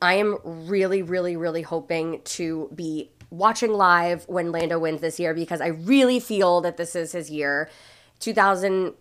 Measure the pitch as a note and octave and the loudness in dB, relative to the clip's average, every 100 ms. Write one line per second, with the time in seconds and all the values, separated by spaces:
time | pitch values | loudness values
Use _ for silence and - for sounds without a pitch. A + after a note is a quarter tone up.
0 | F3+ F#3+ G#3 G3+ E3+ E3 E3 G3 F#3+ F#3+ | 2 4 2 -2 -8 -12 -4 0 2 0
1 | E3+ F#3 F3+ E3+ E3+ D#3+ D#3 E3 E3 E3 | -2 -2 -2 -2 -4 -4 -4 -6 -4 -4
2 | D#3+ D#3+ - - E3 D#3+ D#3 D#3 E3 D#3 | -4 -6 -8 -6 -6 -6 -8 -8 -8 -6
3 | - _ - E3 G3+ A3+ A#3 G#3+ F#3 F3 | -8 _ -16 0 0 2 0 4 6 6
4 | E3+ E3+ - F3+ E3+ E3 E3 E3 D#3+ D#3 | 4 -2 -4 -4 -2 -2 -2 0 -2 -2
5 | D#3+ D#3 E3+ D#3+ E3 E3+ D#3+ D#3+ E3+ C#4 | -4 -4 -4 -2 -4 -4 -4 -4 4 6
6 | B3+ B3+ B3 G#3+ F#3 F3 F3 E3+ E3+ F3+ | 6 4 0 2 4 4 2 -4 -6 -6
7 | D#3+ F3+ D#3 D3+ C#3+ C#3+ D#3 - - - | -6 -6 -8 -4 -2 -2 -4 -10 -20 -20
8 | _ - - G#3+ G3 F#3 G3 F#3+ F3+ - | _ -10 -2 4 4 4 2 0 -2 -6